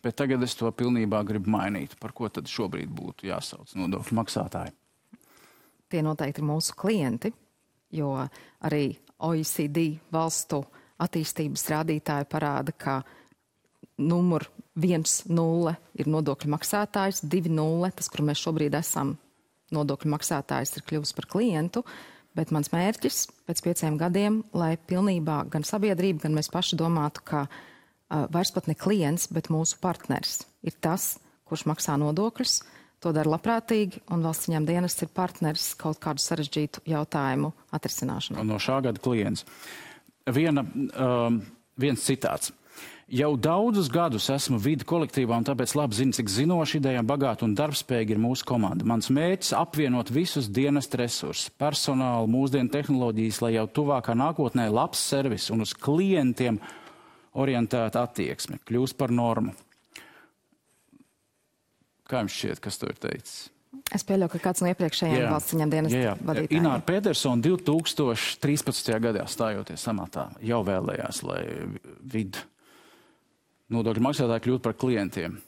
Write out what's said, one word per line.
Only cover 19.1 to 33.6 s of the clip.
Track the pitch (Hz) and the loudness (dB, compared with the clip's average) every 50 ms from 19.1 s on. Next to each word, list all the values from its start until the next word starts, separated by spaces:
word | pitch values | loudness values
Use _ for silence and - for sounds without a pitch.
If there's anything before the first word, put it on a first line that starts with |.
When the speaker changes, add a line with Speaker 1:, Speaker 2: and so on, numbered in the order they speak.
| 156 - _ _ _ _ _ _ _ _ _ _ - | -4 -6 _ _ _ _ _ _ _ _ _ _ -2
Speaker 2:
nodokļu | 156 147 143 143 - - 160 | -2 0 0 -2 0 0 -2
maksātājs | 147 151 - - 165 143 139 - 139 131 127 - - | -2 0 -2 -2 -2 -2 -2 -2 -2 -2 -2 -4 -6
ir | - - | -8 -8
kļuvis | - 156 151 147 - - | -4 -4 -4 -4 -4 -6
par | - - | -8 -10
klientu, | - - 180 226 247 180 156 156 175 - 233 247 - - - - - - - - _ _ | -4 -2 0 2 2 2 2 0 0 -2 -4 -6 -6 -12 -18 -18 -20 -20 -20 -20 _ _
bet | - 160 - | -4 -2 0
mans | 160 151 147 - - | 0 -2 0 0 0
mērķis | 170 180 196 220 - - 294 - - - - - _ _ | 0 2 0 0 0 -2 -2 -2 -2 -4 -6 -8 _ _
pēc | - 170 - - | -6 -6 -2 0
pieciem | 175 175 - - 156 151 151 | 0 0 0 0 0 0 2
gadiem, | 165 175 175 196 202 208 214 220 220 - - | 0 2 2 2 2 2 2 0 -2 -2 -2
lai | 170 170 160 165 | 0 0 0 0
pilnībā | 165 - - 180 180 196 208 190 170 156 160 156 147 139 - | -2 -2 -2 0 2 2 2 2 2 0 0 0 -2 -2 -2
gan | - 156 151 | -2 -4 -2
sabiedrība, | - - 214 196 214 196 160 180 196 185 151 - | 0 -2 0 2 2 2 2 2 2 2 0 0
gan | 156 156 | 0 0
mēs | 151 151 - | 0 0 0
paši | - 175 175 - - | 0 0 0 0 0
domātu, | 151 160 165 170 165 147 147 - - _ | 0 2 2 2 2 0 0 -2 -6 _
ka, | - - 147 139 - - - - - - - - _ _ _ _ _ | -4 -2 -2 -2 -4 -8 -14 -20 -20 -20 -20 -20 _ _ _ _ _
ā, | 160 156 139 - | -2 -2 -2 0
vairs | 156 170 185 - | 0 0 0 0
pat | - 185 - | -2 -2 -2
ne | - 156 | -2 -4
klients, | - - 185 208 202 165 143 156 175 - - - | -2 0 2 2 4 2 2 2 0 -2 -2 -4
bet | 165 - - | -4 -2 0
mūsu | 160 156 160 - - - | 0 0 0 0 -2 -2
partners | - 185 165 - - - - - - - - - - - _ _ - | -2 -2 -2 -2 -4 -2 -2 -2 -2 -4 -6 -6 -10 -10 _ _ -8
ir | 165 - _ | -8 -8 _
tas, | - 160 165 196 - - - - _ - _ _ _ | 0 0 0 0 -2 -4 -6 -8 _ -20 _ _ _
kurš | - 160 156 - | -8 -8 -4 -2
maksā | 151 156 - - - 147 139 | -2 -2 -2 -2 0 0 2
nodokļus, | 147 147 151 170 202 226 - - 262 - - - - - - - - _ _ _ | 2 2 2 0 0 -2 -2 -2 -2 0 0 -2 -2 -6 -20 -20 -20 _ _ _
to | - 170 160 | -2 0 2
dara | 156 151 156 | 4 4 4
labprātīgi, | 156 156 - 220 233 226 | 2 2 2 0 0 0